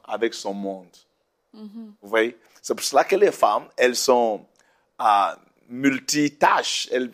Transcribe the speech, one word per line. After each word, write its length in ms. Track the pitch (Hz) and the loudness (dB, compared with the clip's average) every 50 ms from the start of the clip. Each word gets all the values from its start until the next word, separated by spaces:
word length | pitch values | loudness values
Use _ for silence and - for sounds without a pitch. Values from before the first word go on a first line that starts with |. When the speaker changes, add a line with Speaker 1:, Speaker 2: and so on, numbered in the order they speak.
| - | -12
Speaker 1:
avec 300 | - 110 104 117 113 - | -10 -4 -2 -2 -2 -4
son 180 | - - 101 | -6 -8 -8
monde. 340 | 98 101 98 98 95 95 92 87 _ _ _ _ _ _ _ _ _ _ _ _ - | -8 -8 -8 -8 -10 -10 -14 -20 _ _ _ _ _ _ _ _ _ _ _ _ -20
Speaker 2:
Mhm. 400 | 214 214 208 202 233 226 214 208 _ | -20 -20 -18 -18 -18 -20 -20 -20 _
Speaker 1:
Vous 60 | 202 202 | -8 -2
voyez ? 280 | 226 110 110 120 - _ _ _ _ _ | 0 0 0 0 -2 _ _ _ _ _
C'est 140 | - - 120 | -8 -8 -6
pour 100 | - - | -6 -6
cela 200 | - - 139 - | 0 2 2 2
que 120 | - 196 | 2 2
les 160 | 190 208 170 | 4 4 2
femmes, 320 | - - - 107 104 123 147 - _ | 4 2 2 2 2 0 -4 -6 _
elles 200 | - 123 127 120 | 2 2 2 2
sont, 480 | - - 135 123 120 120 113 104 95 - _ _ _ _ _ _ _ _ _ _ - | 2 2 2 4 4 2 0 -2 -6 -10 _ _ _ _ _ _ _ _ _ _ -2
euh, 340 | 110 110 101 101 98 85 78 - _ _ _ _ _ - | 2 4 4 4 2 0 -2 -8 _ _ _ _ _ -16
multitâches. 1200 | 120 127 139 139 135 131 - - - - 147 - - - - - - - - - - - - - | -6 -2 0 0 0 0 -4 -4 -2 -2 -2 -2 0 0 2 2 2 0 0 -2 -6 -6 -6 -4
Elles, 180 | - 127 127 120 | -4 -4 -4 -6